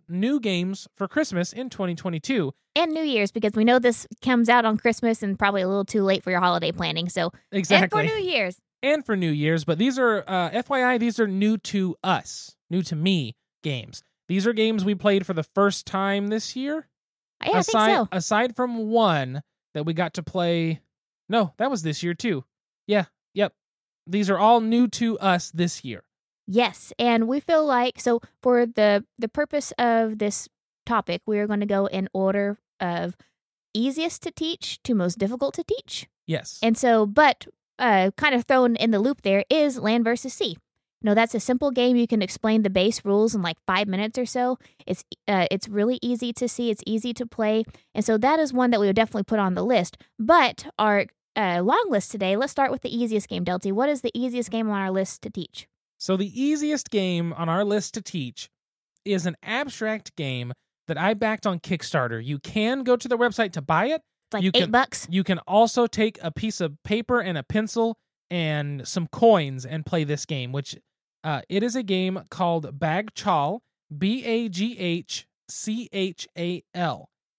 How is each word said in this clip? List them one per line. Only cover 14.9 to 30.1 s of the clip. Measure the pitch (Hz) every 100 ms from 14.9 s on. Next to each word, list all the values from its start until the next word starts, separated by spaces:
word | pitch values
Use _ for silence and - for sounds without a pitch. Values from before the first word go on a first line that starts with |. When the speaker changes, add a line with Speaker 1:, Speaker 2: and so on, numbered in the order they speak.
Speaker 1:
played | 202 208 196 185
for |
the | 170
first | 147 196 202 - -
time | 190 196 202 202
this | 220 - 254
year. | 277 311 - _ _ _ _ -
Speaker 2:
Yeah, | - 185
I |
Speaker 1:
Aside, | 170 226 220 320
Speaker 2:
think | 214
so. | 190
Speaker 1:
aside | - 214 247 233
from | 247 233 214
one | 226 208 151 127 139 - _ _
that | 151
we | 156
got | 160 170
to | -
play. | 151 185 175 170 165 160 _ _ _ _ -
No, | 226 185 -
that | 254
was | 240
this | 160 147
year | 170
too. | 175 240 143 - _ _ _ -
Yeah, | 202 170 _ _
yep. | 202 202 - _ _ _ _ -
These | 202 196
are | 185
all | 214 240
new | 220 240 240
to | - 226 214
us | 196 175 -
this | 165 175 -
year. | 131 104 - _ _ _ -
Speaker 2:
Yes, | 208 233 - - -
and | 240 233 226
we | 285
feel | - 311
like, | 302 247 247 -
so | 247 233 - _
for | 254 240 240
the, | 233 208 202 - -
the | 226
purpose | - 294 294 - -
of | 240 226 220